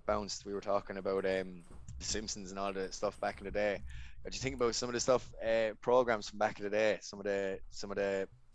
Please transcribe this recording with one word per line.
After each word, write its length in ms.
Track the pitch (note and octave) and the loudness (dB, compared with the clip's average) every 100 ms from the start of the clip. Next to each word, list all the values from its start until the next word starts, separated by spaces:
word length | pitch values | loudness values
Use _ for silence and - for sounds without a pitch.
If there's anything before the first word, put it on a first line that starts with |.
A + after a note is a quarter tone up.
| - | 0
bounced, 380 | G#2 G2 - | 0 -2 -6
we 80 | G2+ | -6
were 80 | G2+ | -6
talking 380 | G2+ G2+ - G2 | 0 0 0 -4
about, 260 | F#2+ G2 | 0 2
um, 380 | F#2+ F#2+ F#2 F2+ - - - - | 2 2 0 -8 -14 -14 -12 -8
The 60 | |
Simpsons 460 | - G#2 G#2+ G#2 F2+ | -4 -4 -4 -8 -8
and 80 | G2 | -4
all 140 | G2 | -2
the 180 | G2 F#2+ | -2 -4
stuff 260 | - G2+ - | -2 -2 0
back 180 | G2+ - | -4 -4
in 60 | G2 | -4
the 40 | |
day. 300 | G2 G#2 F#2+ - - - - | 2 2 2 -4 -10 -10 -10
What 100 | - | -8
do 40 | - | -4
you 60 | |
think 140 | B2+ C3 | -4 2
about 180 | A#2+ | 2
some 160 | A2 B2 | 2 -2
of 20 | |
the 80 | A#2+ | 0
stuff, 300 | - B2 - - | 4 4 4 -4
uh, 280 | A2 A2+ A2 - | 2 4 2 0
programs 480 | - B2 A#2+ G#2+ - | 4 6 6 2 0
from 100 | G#2 | 0
back 180 | G#2+ - | 0 0
in 60 | |
the 60 | G2+ | 0
day? 280 | G#2 A2 F#2 | 4 4 4
Some 200 | - G2+ | -2 -4
of 40 | |
the, 340 | G2+ G2 G2 F#2+ - | 0 0 0 -4 -8
some 200 | - G2+ | -10 -4
of 60 | G2+ | 0
the, 320 | G2 G2 F#2+ - - | 2 0 -2 -8 -20